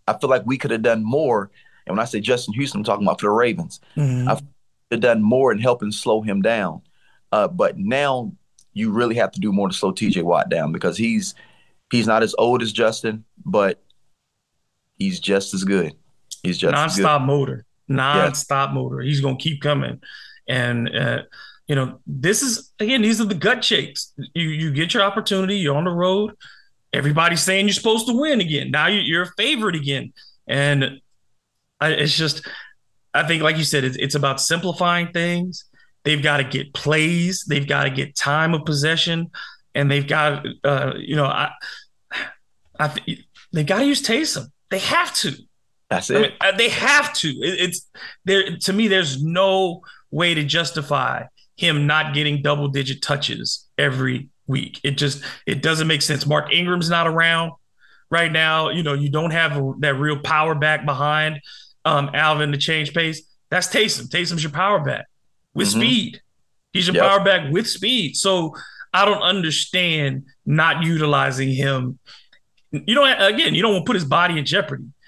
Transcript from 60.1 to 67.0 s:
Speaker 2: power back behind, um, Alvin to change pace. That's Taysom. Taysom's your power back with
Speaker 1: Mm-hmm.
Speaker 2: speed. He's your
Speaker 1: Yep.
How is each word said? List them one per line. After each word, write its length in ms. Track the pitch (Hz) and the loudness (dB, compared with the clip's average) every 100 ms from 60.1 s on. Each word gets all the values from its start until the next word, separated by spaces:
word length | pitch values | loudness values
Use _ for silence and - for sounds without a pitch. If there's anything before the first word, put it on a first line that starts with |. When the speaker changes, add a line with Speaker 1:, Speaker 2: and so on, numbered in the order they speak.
| 143 | -2
Speaker 2:
power 360 | 147 156 160 151 | 0 2 2 2
back 300 | 151 151 143 | 0 0 0
behind, 560 | 131 147 151 156 147 - - - _ | 0 0 0 0 -4 -12 -20 -20 _
um, 280 | 160 147 139 | 0 0 0
Alvin 380 | 143 156 147 147 | 2 2 2 0
to 40 | 143 | -2
change 360 | 165 156 147 | 0 -2 -2
pace. 300 | 160 160 156 - _ _ | -2 -4 -4 -14 _ _
That's 180 | 180 175 | -2 0
Taysom. 400 | 233 220 - 123 | 0 0 -2 -4
Taysom's 340 | 175 170 170 | -4 -2 -2
your 100 | 156 | -4
power 260 | 147 190 196 | 0 2 2
back 260 | 139 120 - _ _ _ _ | 0 -4 -8 _ _ _ _
with 140 | - 104 | -4 -2
Speaker 1:
Mm-hmm. 100 | 110 | 2
Speaker 2:
speed. 400 | 120 240 80 - _ _ _ _ _ | 2 2 -2 -8 _ _ _ _ _
He's 160 | 185 180 | -2 0
your 80 | |
Speaker 1:
Yep. 80 | 170 | 4